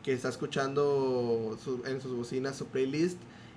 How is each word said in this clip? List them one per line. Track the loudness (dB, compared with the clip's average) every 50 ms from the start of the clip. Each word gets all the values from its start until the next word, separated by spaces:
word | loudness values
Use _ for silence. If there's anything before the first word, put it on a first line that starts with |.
| 0
que | 0 -2
está | 0 0 -2
escuchando | -2 -2 -6 -4 0 0 0 2 2 4 4 4 4 4 4 4 4 2 4 2 2 2 0 -2 -4 -6
su, | -4 -4 -4 -2 -2
en | -2 -4 -4
sus | -4 -4 -4
bocinas | -4 -4 -2 -2 -2 -2 -2 -4
su | -6 -8 -4
playlist | 0 0 2 2 2 2 2 2 2 -2 -12 -16 -16 -18 -18 -18 -10